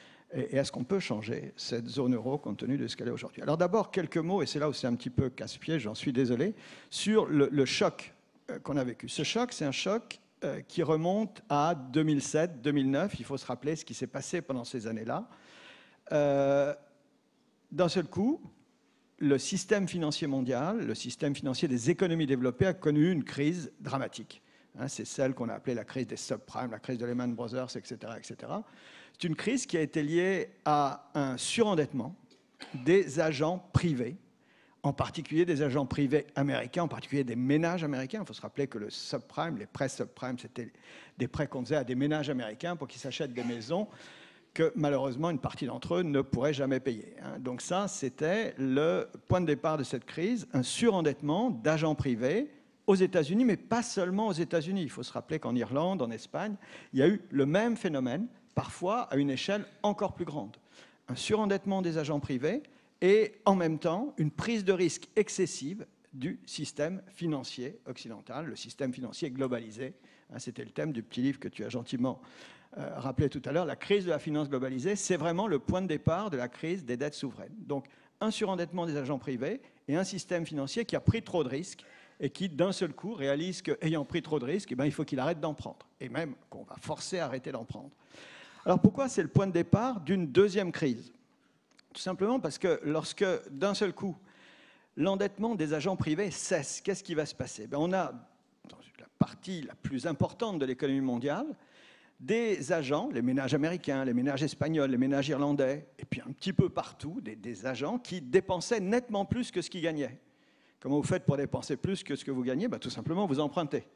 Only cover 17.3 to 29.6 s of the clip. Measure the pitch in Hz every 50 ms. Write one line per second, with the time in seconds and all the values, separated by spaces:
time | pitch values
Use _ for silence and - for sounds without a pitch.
17.3 | _ _ _ _ _ _ _ _ 156 147 180 165 - 180 160 - - 175 208 262
18.3 | 320 - - - - _ _ _ _ _ _ _ _ _ _ _ _ - 151 139
19.3 | 139 123 - - 196 185 - - 214 202 185 160 - 175 156 151 151 - 165 143
20.3 | 135 135 127 127 127 120 147 180 220 233 165 113 110 - - 123 - - 156 143
21.3 | 135 - - 135 127 - 180 143 127 120 110 156 175 - 196 170 165 165 156 131
22.3 | 139 123 127 127 123 - 190 190 170 - - 156 147 151 156 180 185 143 123 -
23.3 | - 139 143 156 180 180 147 - - - - 135 139 135 123 - - - 110 -
24.3 | - - _ _ _ _ _ _ - - 127 135 - - 104 - - - 131 135
25.3 | 131 - 120 113 101 104 - 135 120 110 104 - - 131 120 101 110 - - -
26.3 | 123 107 - - - 113 127 120 110 104 - - 127 110 120 120 120 123 123 123
27.3 | 117 110 120 110 123 127 127 123 - 110 - - 127 - 110 113 113 107 - -
28.3 | - - 113 123 160 214 226 - - - - - - - - - - - 180 170
29.3 | 147 - - 214 269 247